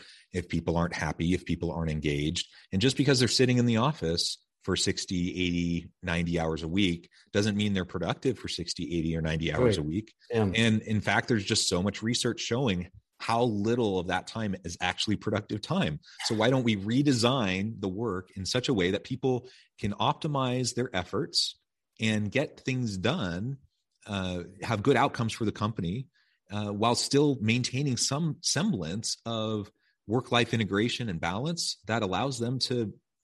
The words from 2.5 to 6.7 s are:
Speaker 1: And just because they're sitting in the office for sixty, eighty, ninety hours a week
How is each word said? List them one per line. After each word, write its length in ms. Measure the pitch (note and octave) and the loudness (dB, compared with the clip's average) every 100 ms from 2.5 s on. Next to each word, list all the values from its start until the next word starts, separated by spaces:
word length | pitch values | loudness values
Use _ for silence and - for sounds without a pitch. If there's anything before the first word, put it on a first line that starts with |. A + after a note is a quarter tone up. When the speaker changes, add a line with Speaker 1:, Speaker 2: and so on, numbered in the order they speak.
| - - | -12 -4
Speaker 1:
And 100 | F#2+ | 0
just 160 | B2+ - | 2 2
because 220 | C#3+ C3 | 2 4
they're 100 | B2 | 4
sitting 300 | - B2+ B2 | 4 4 6
in 80 | A#2+ | 4
the 120 | A2+ | 4
office 600 | C3 D3 D#2+ E2+ - - _ _ | 2 0 -2 -2 -2 -6 _ _
for 140 | - F2+ | -2 0
sixty, 540 | - F#2 - F2+ F2 | 0 -2 -2 -2 -2
eighty, 580 | F2+ F2+ F2 E2+ E2+ E2+ _ | 0 0 2 0 -2 -4 _
ninety 360 | F#2 E2+ E2+ E2+ | -2 0 0 0
hours 240 | D#2+ D#2+ | 0 -2
a 60 | |
week 400 | E2 | -2